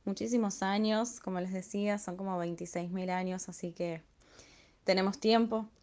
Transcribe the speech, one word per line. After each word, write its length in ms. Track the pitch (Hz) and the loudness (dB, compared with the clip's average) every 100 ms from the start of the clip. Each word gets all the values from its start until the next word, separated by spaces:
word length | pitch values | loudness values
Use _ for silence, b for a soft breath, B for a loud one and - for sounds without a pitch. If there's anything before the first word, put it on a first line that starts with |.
| - | -6
muchísimos 580 | 196 226 240 208 - | -4 0 2 2 0
años, 560 | 190 202 214 214 240 - | 0 2 2 2 0 -4
como 200 | - 180 | -6 -4
les 140 | 185 | -2
decía, 460 | 190 185 202 208 208 | -4 -4 -2 0 -2
son 180 | 190 180 | -4 -6
como 200 | 196 180 | -4 -2
veintiséis 500 | 170 170 175 175 175 | -2 -4 -6 -4 -4
mil 220 | 185 185 | -2 -2
años, 360 | 185 185 185 - | -2 -2 -4 -8
así 240 | - 175 | -8 -8
que 300 | 170 175 160 - _ b b b b b b | -4 -4 -6 -12 _ b b b b b b
tenemos 360 | - 185 190 196 | 2 4 4 2
tiempo 480 | 214 226 226 220 220 - | 6 6 6 0 -4 0